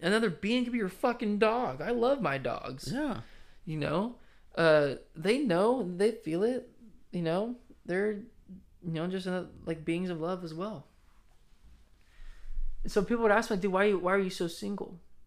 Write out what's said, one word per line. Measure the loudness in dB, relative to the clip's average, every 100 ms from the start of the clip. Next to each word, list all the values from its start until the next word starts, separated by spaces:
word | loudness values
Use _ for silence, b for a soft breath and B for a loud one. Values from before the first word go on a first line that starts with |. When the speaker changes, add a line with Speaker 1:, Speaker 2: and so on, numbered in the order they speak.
Speaker 1:
another | 0 2 2
being | 0 0 0 0
could |
be | -2
your | -4
fucking | -2 -2 0 -2 2
dog. | 2 2 -2 -4
I | -4
love | 2 2 2
my | 0 -2
dogs. | -2 -6 -8 -8 -6
Speaker 2:
Yeah. | -4 -2 -4 b b b b -8
Speaker 1:
You | -4
know, | -2 0 -2 -6 b b -6 2
uh, | 6 6 4 -2 -10 -2
they | 0 2
know, | 2 4 4 2 -2 2
they | 0
feel | 0 -4 0
it. | 0 0 -8 -18 -20 -20 -8
You | -4
know, | 0 0 -2 -8 -16 -12 -4
they're, | 0 0
you | -4 -10 -20 -20 -20 -20 -12 -6
know, | -4 -2
just, | -4 -2
uh, | -4 -6 -8 -6
like, | -4 -4
beings | -2 -2
of | -4
love | -4 -6
as | -8
well. | -8 -8 -8 -14 _ -20 -20 -20 -20 _ -20 -20 -20 -20 -20 b b b b b b b 0 0
So | 2
people | 2 4
would | 6
ask | 4 4
me, | 0
like, |
"Dude, | 2
why | 4 4
are |
you, | 4
why | 2
are | 2
you | 2
so | -2 -4
single? | -4 -6 -6 -8 -12 -18 -20